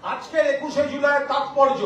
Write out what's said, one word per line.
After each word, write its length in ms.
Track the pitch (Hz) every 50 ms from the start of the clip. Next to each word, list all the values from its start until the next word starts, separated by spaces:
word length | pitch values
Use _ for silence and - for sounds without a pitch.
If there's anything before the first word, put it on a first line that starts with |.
| -
আজকের 420 | 190 254 - - - - 320 294 285 269
একুশে 280 | - - 196 175 185 294 -
জুলাই 300 | - 285 277 285 285 285 269 -
তাৎপর্য 500 | 262 220 208 - - - 269 214 - 190 208